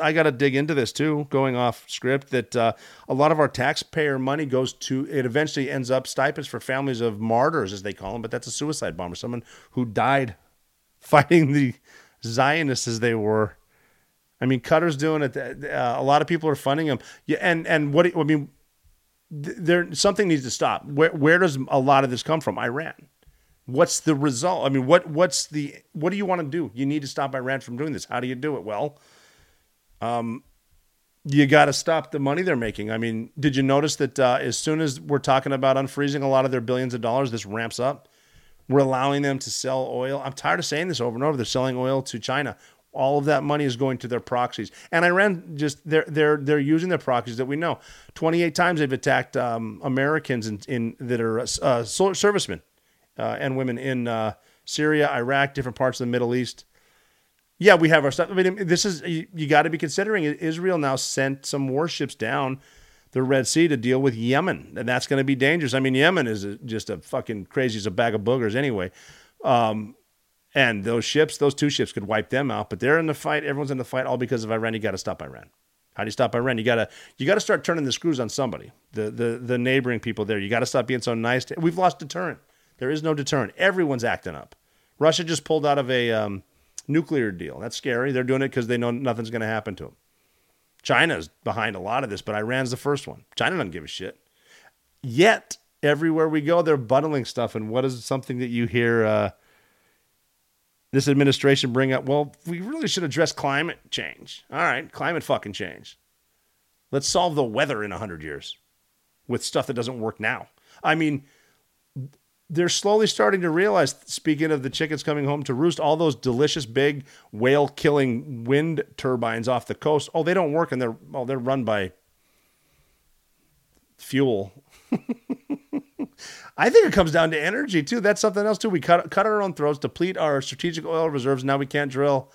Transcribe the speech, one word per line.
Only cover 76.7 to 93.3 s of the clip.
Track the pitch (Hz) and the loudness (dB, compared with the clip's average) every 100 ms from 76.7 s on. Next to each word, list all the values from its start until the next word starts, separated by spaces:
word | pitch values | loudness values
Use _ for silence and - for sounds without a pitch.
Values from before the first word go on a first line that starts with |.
| 117 107 - - _ | 0 0 -6 -20 _
you | 135 | 0
gotta | 202 | 0
start | - 180 | 2 0
turning | 160 170 135 | 0 -2 -2
the | |
screws | - 170 135 | -2 -2 -2
on | 113 | -2
somebody. | - 131 80 - _ _ | -2 -4 -4 -14 _ _
The, | - 107 | -6 -6
the, | 117 120 120 | -2 -2 -2
the | 123 123 | -2 0
neighboring | 123 135 123 117 | 2 2 2 -4
people | 117 110 104 | -4 -4 -2
there. | 104 | -2
You | 98 | 0
gotta | 117 123 | -2 0
stop | 135 117 | -2 -2
being | 127 | -2
so | 123 | -2
nice | 117 117 127 - | -2 0 -2 -2
to, | - | -2
we've | 165 170 | -2 2
lost | 180 - | 0 0
deterrent. | 147 170 180 117 _ _ _ _ | -10 -8 -8 -8 _ _ _ _
There | 127 | -4
is | 151 | -2
no | 160 | -2
deterrent. | 151 139 143 101 - | -2 -2 -2 -2 0
Everyone's | 190 185 160 127 | 0 2 0 0
acting | 113 87 92 73 | -2 -4 -6 -12
up. | - _ _ _ _ _ | -16 _ _ _ _ _
Russia | 156 156 | 2 2
just | 165 156 | -2 -4
pulled | - 156 143 | 0 0 2
out | 143 | 0
of | 127 | 2
a, | 127 120 | 0 2
um, | 110 104 98 - _ _ - - | 0 -2 -6 -12 _ _ -16 -2
nuclear | 151 156 151 110 | 0 2 0 0
deal. | 87 80 65 | -4 -10 -10
That's | 113 - | -10 -8
scary. | 135 120 135 | -4 -2 0
They're | 127 | 0
doing | 127 131 | 0 0
it | 135 | 0
'cause | 131 117 | -2 -2
they | 120 | 0
know | 120 | 0
nothing's | 120 131 113 110 | -2 -2 -4 -6
gonna | 113 110 | -6 -4
happen | 110 104 92 | -4 -6 -10
to | 69 | -14
'em. | _ _ _ _ _ _ _ _ _ | _ _ _ _ _ _ _ _ _
China's | - 127 165 110 80 _ | 0 2 2 0 -6 _
behind | 117 104 110 98 | -6 -4 -4 -6
a | |
lot | 92 123 | -6 -4
of | 127 | -4
this, | 98 | -8
but | - | -6
Iran's | 107 110 127 127 | -6 -2 -2 -4
the | 131 | -4
first | 139 143 - | -4 -4 -6
one. | - _ | -18 _